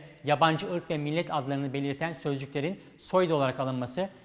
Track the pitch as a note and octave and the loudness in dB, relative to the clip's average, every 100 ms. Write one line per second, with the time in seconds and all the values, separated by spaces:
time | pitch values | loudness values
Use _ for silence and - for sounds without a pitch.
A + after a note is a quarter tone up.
0 | - - C3+ D3 D#3+ D#3+ G3 F3 - D#3 | -6 -8 0 4 6 4 0 -4 -2 -2
1 | D3 D#3+ E3+ D#3 C3 C#3 C#3 C#3 C#3 C3+ | 0 -2 0 -2 -2 -2 -2 -2 -4 -2
2 | E3 E3 D3+ C#3 C#3 C#3+ D3 G3 - - | -4 -4 -4 -4 -4 -4 -4 -4 -12 -18
3 | - F#3 F3+ D#3 C3+ C3 C3 B2+ B2 - | 0 2 4 4 2 0 -2 -2 -4 -2
4 | F#3+ - | -4 -6